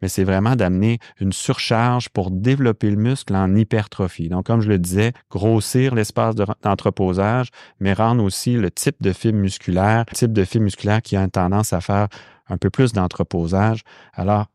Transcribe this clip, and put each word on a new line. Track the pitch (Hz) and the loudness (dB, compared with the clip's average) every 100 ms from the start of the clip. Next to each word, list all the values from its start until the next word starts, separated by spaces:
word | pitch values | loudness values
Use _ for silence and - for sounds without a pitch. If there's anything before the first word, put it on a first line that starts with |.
mais | 95 | -4
c'est | - | -2
vraiment | 95 95 107 131 | 0 2 2 2
d'amener | 92 92 107 117 - - | 2 2 2 0 -6 -6
une | 98 | -4
surcharge | 92 - 127 - 113 120 123 - | -4 -4 -4 -2 0 2 0 -2
pour | - 92 | -4 -4
développer | 92 110 139 123 107 113 | -2 0 2 2 0 0
le | 101 | 0
muscle | 113 135 - | 0 -2 -2
en | 95 92 | 0 2
hypertrophie. | 101 110 110 104 - 92 - 82 | 2 2 0 -2 -4 -6 -6 -6
Donc, | 90 92 | -4 -2
comme | 117 | 0
je | 107 | 2
le | 101 | 2
disais, | 87 92 113 120 _ | 2 0 0 -2 _
grossir | - 104 110 - 127 131 | -2 2 2 2 0 2
l'espace | 120 104 - 113 | 2 0 0 -2
de, | 110 101 - | 0 -2 -2
d'entreposage, | 107 98 107 - 95 90 101 123 123 - - - | -2 0 0 0 0 2 0 0 -2 -8 -20 -6
mais | 98 | -2
rendre | 98 113 120 | 2 2 2
aussi | 101 - - | 0 -2 -2
le | 123 92 | 0 0
type | - - - | -2 -4 -2
de | 82 | -2
fibre | 87 113 110 | 0 0 0
musculaire, | 98 - - 90 98 113 113 | 0 -2 -2 0 2 2 -2
le | |
type | - 120 | -2 0
de | 110 | 2
fibre | 92 120 | 0 0
musculaire | 107 - 101 107 | 0 -2 -2 -2
qui | - 101 | 0 -2
a | |
une | 95 | 0
tendance | 98 90 101 110 | 0 0 0 0
à | 90 | -2
faire | - 101 101 - - - - | -2 -2 -2 -6 -20 -20 -10
un | 90 | -4
peu | 98 | -2
plus | - 127 | 2 0
d'entreposage. | 110 90 - 92 90 82 95 107 110 - - - | 2 -2 -2 -4 -4 -2 0 0 -2 -8 -20 -18
Alors, | - 92 104 107 | -6 -2 0 -2